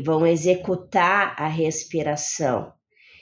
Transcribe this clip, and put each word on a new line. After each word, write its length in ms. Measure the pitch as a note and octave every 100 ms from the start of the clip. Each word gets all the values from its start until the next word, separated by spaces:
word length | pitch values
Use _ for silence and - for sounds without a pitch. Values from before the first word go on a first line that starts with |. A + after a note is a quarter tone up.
vão 240 | C#3 D#3+ E3
executar 1080 | E3 F3 F3+ F#3+ F3+ - G3 F3 G3+ F#3+ -
a 80 | D#3
respiração, 1300 | D#3+ D#3+ D#3+ - D#3+ D3 D3 - - C#3+ A#2 - _ _ _ - -